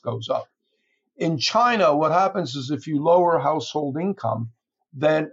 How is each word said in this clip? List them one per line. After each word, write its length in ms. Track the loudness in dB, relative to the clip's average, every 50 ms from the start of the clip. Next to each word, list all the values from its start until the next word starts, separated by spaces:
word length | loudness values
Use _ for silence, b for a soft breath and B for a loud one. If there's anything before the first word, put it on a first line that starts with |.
| -10
goes 240 | -8 -8 -6 -6
up. 220 | -6 -6 -6 -6 -10 _ _ _ _ _ _ _ _ _ _ _ _ _
In 220 | -4 -2 -2 -2
China, 580 | -2 -2 0 2 2 2 2 2 4 4 4 4
what 160 | 2 2 2
happens 440 | 2 2 2 2 0 -4 -6 -4 -6
is 140 | -8 -6 -4
if 160 | -6 -6 -4
you 160 | -4 -4 0
lower 380 | 4 4 4 6 4 4 2 2
household 580 | 0 0 -2 -2 -4 -4 -4 -4 -4 -4 -4
income, 520 | -4 -4 -4 -4 -4 -4 -4 -4 -4 -6 -10 -12 _ _ _ _ _ _ _
then 400 | -6 -2 0 2 2 2 0 -4